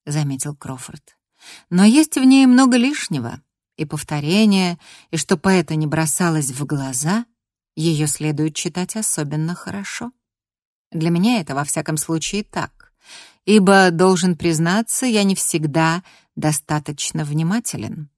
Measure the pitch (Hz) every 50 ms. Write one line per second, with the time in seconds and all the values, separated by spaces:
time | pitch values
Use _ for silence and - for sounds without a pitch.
0 | - 147 147 156 147 139 135 135 - 147 147 - - - 131 127 - - - -
1 | _ _ _ _ _ _ _ _ _ - - - _ - 175 180 202 214 240 302
2 | 311 - - 277 262 262 269 269 269 254 247 254 269 247 247 240 240 277 302 -
3 | - - 170 131 113 117 - - _ _ _ _ _ _ _ - 156 147 156 147
4 | - - 151 147 139 151 185 214 220 208 196 190 185 175 170 - _ - - -
5 | _ - 170 160 - - 196 - - 190 190 180 160 - 156 156 156 143 151 160
6 | 160 151 - - 180 170 160 156 139 131 127 135 147 - 151 139 135 135 131 -
7 | 143 170 202 233 233 _ _ _ _ _ _ _ _ _ - 156 156 170 156 147
8 | 156 151 - - 151 156 151 147 156 156 151 - - 170 147 180 180 - - 220
9 | 214 - - 165 151 143 151 156 160 170 175 - - 185 190 202 196 - - -
10 | 233 247 - _ _ _ _ _ _ _ _ _ _ _ _ _ _ _ - 160
11 | 156 170 170 170 196 240 254 214 151 - 135 139 147 - - 160 151 - 160 151
12 | - - 165 156 - - 196 208 208 _ - 180 - - _ _ _ _ _ _
13 | _ - - - - - _ _ - 190 208 214 185 190 196 196 190 180 170 165
14 | 185 190 185 165 185 185 170 - - 170 160 151 165 170 185 220 233 - - -
15 | 262 254 214 208 202 196 185 - - - - 160 156 147 135 165 160 165 165 185
16 | - _ _ _ _ _ - - 147 151 151 - - - 151 151 147 - 147 -
17 | - - - 156 156 147 147 156 160 170 208 247 - - - - - - - 160
18 | 151 - _